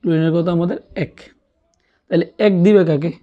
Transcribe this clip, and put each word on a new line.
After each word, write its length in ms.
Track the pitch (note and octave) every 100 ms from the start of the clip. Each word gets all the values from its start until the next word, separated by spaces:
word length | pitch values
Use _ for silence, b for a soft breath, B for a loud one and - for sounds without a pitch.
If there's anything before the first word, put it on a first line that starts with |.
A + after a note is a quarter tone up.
ক্লোরিনের 320 | F3+ D#3+ D#3+
কত 140 | E3 E3+
আমাদের? 300 | E3+ F3 - _
এক। 180 | - - - - _ _ _ _ _ _ _ _
তাহলে 160 | E3+ - _
এক 140 | G#3+ F#3
দিবে 180 | F3 G#3
কাকে? 260 | E3+ D3 E3 -